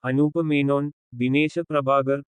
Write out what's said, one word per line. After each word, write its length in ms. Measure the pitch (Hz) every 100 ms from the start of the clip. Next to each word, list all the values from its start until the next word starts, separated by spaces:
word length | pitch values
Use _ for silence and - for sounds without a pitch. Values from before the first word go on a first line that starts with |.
അനൂപ് 380 | 127 131 151 170
മേനോൻ, 500 | 160 147 139 139 147 - _
ദിനേശ് 460 | 120 123 135 151 170
പ്രഭാകർ 600 | 170 151 135 139 135 139